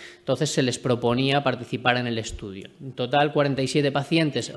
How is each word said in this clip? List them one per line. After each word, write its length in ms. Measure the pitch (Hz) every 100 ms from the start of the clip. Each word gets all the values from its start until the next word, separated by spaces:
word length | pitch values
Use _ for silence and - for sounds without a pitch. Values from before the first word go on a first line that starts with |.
| - -
entonces 300 | - 131 147
se 140 | -
les 160 | 131 117
proponía 640 | 131 117 117 120 135 139
participar 540 | 139 120 120 123 127 123
en 100 | 123
el 100 | 113
estudio. 520 | 110 - 107 95 - -
En 140 | 135
total, 400 | 120 123 143 147
cuarenta 280 | 147 143 135
y 60 | 131
siete 240 | 156 143
pacientes 640 | 135 135 165 156 131 110